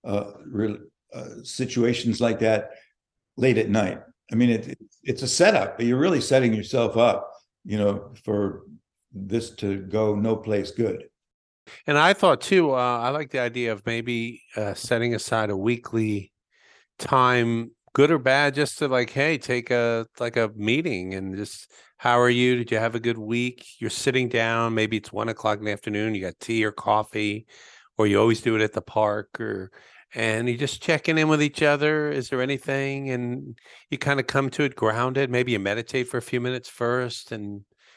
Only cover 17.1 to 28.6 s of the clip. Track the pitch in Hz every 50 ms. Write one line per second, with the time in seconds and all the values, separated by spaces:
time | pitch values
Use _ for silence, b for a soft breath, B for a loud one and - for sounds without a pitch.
17.1 | 143 131 127 123 123 123 117 117 117 117 117 - - _ _ _ _ - 143 151
18.1 | 165 147 123 131 131 139 147 143 131 143 147 135 - - 151 139 127 123 123 117
19.1 | - 135 143 156 160 131 - - 123 123 117 - 127 120 117 117 117 117 113 -
20.1 | _ - 120 117 - 120 113 107 104 107 104 110 120 147 165 180 120 90 90 92
21.1 | 95 95 98 95 95 98 104 - - - - b b b b b b _ - 127
22.1 | 120 120 123 123 120 120 123 123 127 120 117 113 117 110 113 113 113 120 113 120
23.1 | 117 110 107 107 117 120 123 123 123 - - - - _ 113 104 - - - 139
24.1 | 123 131 127 120 123 117 113 113 117 117 117 113 113 110 110 107 113 107 107 -
25.1 | - 104 110 113 113 - - 110 104 104 107 107 101 101 - 113 104 104 107 110
26.1 | 110 98 92 90 82 _ - - 117 113 107 107 104 - - 104 107 107 107 -
27.1 | - 110 107 104 101 110 113 b b b b b b b b b b - 110 104
28.1 | 98 101 110 117 113 113 - 120 113 107